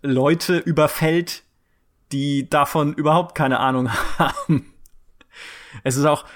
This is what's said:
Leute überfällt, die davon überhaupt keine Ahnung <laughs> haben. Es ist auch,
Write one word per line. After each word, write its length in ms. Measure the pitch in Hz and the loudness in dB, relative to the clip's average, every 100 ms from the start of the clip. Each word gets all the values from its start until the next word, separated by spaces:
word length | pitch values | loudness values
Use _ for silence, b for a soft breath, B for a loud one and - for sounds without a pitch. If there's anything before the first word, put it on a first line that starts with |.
Leute 540 | 143 131 139 165 - 175 | -2 2 2 2 0 0
überfällt, 840 | - 156 151 - 160 170 170 - - _ _ _ _ _ _ | 0 2 2 2 0 0 -2 -8 -18 _ _ _ _ _ _
die 360 | 139 143 139 131 | -4 -2 -2 0
davon 440 | 151 139 160 147 | 0 2 0 0
überhaupt 400 | 156 151 165 170 | 0 2 2 0
keine 260 | - 135 127 | -2 0 2
Ahnung 300 | 131 131 127 | 0 0 -2
<laughs> 260 | 107 - - | -2 -2 0
haben. 520 | 165 - - 143 - - - - - _ _ B B B B 107 | -2 -2 -2 -2 -2 -16 -20 -20 -20 _ _ B B B B -8
Es 120 | 135 127 | -4 2
ist 100 | 147 | 2
auch, 200 | 143 B | 2 B